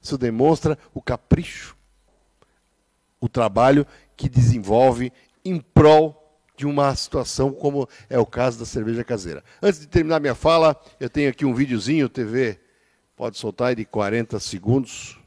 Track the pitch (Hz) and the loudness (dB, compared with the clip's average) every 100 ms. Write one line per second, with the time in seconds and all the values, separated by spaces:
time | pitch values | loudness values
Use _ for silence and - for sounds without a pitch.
0 | - 139 123 113 143 160 156 151 _ - | -8 -4 -4 2 2 2 0 -4 _ -16
1 | - 123 _ - 175 - - - _ _ | -8 -8 _ 0 0 -16 -20 -20 _ _
2 | _ _ _ _ _ _ _ _ _ _ | _ _ _ _ _ _ _ _ _ _
3 | _ _ 120 - 110 98 127 143 143 - | _ _ -6 -2 0 4 4 4 2 -10
4 | _ _ 139 123 117 117 95 110 131 120 | _ _ -2 2 2 2 0 4 4 2
5 | 123 _ _ _ 185 175 - - 151 156 | -6 _ _ _ -8 -6 0 4 8 6
6 | 156 147 _ _ _ _ 143 143 139 127 | 4 -4 _ _ _ _ -4 0 0 -2
7 | - 147 123 - 135 135 147 143 127 - | -6 -6 -6 -2 -2 -2 -4 -4 -8 -10
8 | - 127 110 - 127 113 117 131 110 117 | -4 -2 -2 0 -4 -4 -10 -6 -4 -6
9 | 117 117 87 73 _ _ 202 190 151 175 | -4 -8 -8 -14 _ _ -2 -2 -2 -2
10 | 156 160 143 117 156 165 160 143 _ _ | 0 0 -2 0 2 4 4 2 _ _
11 | 127 147 143 123 139 120 139 117 101 156 | -8 -2 -2 0 -2 0 -2 -2 -2 0
12 | 131 - 110 123 123 98 _ _ _ _ | 0 -4 -4 -2 -4 -6 _ _ _ _
13 | _ _ 117 101 113 98 123 120 110 110 | _ _ -12 -8 -10 -4 -2 -2 -6 -4
14 | 101 113 110 107 - 95 98 131 123 - | -2 -2 -4 -8 -10 -8 0 0 -2 -12
15 | - - | -20 -20